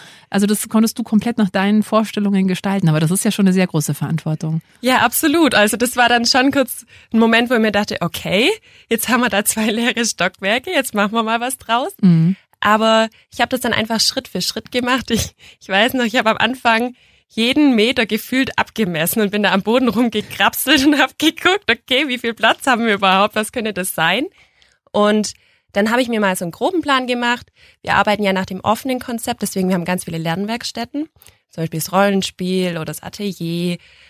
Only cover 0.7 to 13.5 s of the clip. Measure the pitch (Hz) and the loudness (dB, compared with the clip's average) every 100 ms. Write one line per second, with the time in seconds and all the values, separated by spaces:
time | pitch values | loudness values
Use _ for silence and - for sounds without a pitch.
0.7 | 220 226 - 226 208 240 233 196 196 196 | 2 2 0 0 0 2 0 0 0 2
1.7 | 214 - 220 214 - 202 196 190 180 202 | 2 2 0 0 -2 0 2 0 0 -2
2.7 | 196 165 156 160 180 214 202 196 185 185 | 0 2 2 2 0 0 2 2 2 0
3.7 | 156 147 147 - 160 156 156 156 160 - | 0 -2 -4 -4 -4 -4 -6 -4 -6 -8
4.7 | _ 240 247 233 - 320 330 285 208 208 | _ 0 2 2 0 0 2 4 4 2
5.7 | 240 247 247 233 240 233 262 269 277 254 | 2 0 2 2 2 2 2 2 2 -2
6.7 | - - - _ 220 226 226 240 240 220 | -6 -18 -20 _ 2 4 4 2 2 2
7.7 | 202 208 - 170 - 165 185 285 440 _ | 0 -2 -4 -6 -6 -2 2 2 0 _
8.7 | - - 226 - 240 247 202 214 220 220 | -16 -6 -4 0 0 2 0 -2 -2 -2
9.7 | 214 240 226 233 - 180 - 196 240 302 | 0 -2 -2 -2 -2 -4 -2 -2 -2 -2
10.7 | 330 - 208 214 226 220 226 240 - - | -2 -2 -2 0 0 -2 -2 -4 -8 -2
11.7 | 240 339 - 185 165 165 190 _ _ 208 | -2 -2 2 4 4 2 -2 _ _ 0
12.7 | 214 220 220 220 _ _ - 240 | 2 4 2 2 _ _ -4 -2